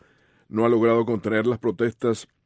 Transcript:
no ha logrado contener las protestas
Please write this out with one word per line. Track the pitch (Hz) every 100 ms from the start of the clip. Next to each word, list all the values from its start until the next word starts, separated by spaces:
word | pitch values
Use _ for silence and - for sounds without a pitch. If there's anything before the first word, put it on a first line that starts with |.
| _ _ _ _ _
no | 107
ha | 117
logrado | 117 117 117 113
contener | 113 104 110 117
las | 113
protestas | 117 92 117 - 120 110 - _